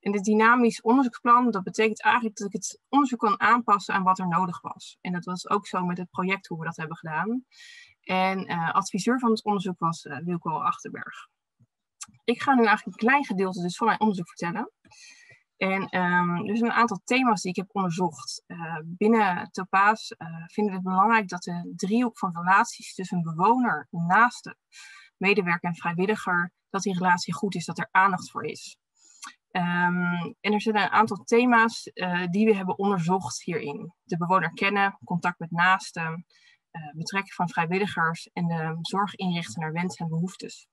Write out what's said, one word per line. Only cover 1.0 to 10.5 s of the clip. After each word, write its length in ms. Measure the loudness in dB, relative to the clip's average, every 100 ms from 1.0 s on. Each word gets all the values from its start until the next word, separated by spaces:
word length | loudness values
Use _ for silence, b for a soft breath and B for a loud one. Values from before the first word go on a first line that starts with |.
| 4 0 4 4 4
dat 120 | 0
betekent 400 | -4 0 0 2
eigenlijk 340 | 0 2 0 -6
dat 100 | -8
ik 60 |
het 280 | -6 -8 -14 _
onderzoek 300 | 2 2 2
kan 220 | 0 2
aanpassen 540 | 4 4 4 2 2
aan 80 | 0
wat 160 | 2 2
er 100 | 2
nodig 320 | 0 0 -4
was. 380 | -12 -14 -18 -14
En 120 | -8
dat 120 | -6
was 240 | -6 -8 -2
ook 180 | -2 -2
zo 180 | -4
met 140 | -2 -4
het 120 | -8
project 360 | -4 -2 -2 -6
hoe 120 | -8
we 60 |
dat 120 | -8 -8
hebben 200 | -10 -10
gedaan. 480 | -8 -4 -2 -4 -8 B B B B B
En, 460 | -4 0 0 0 -4
eh, 240 | -4 0
adviseur 440 | 0 -2 -4 0 0
van 120 | 2
het 140 | 0
onderzoek 340 | 0 -2 -2 -4
was, 260 | -4 -4
eh, 140 | -10 -10
Wilco 320 | -6 -6 -4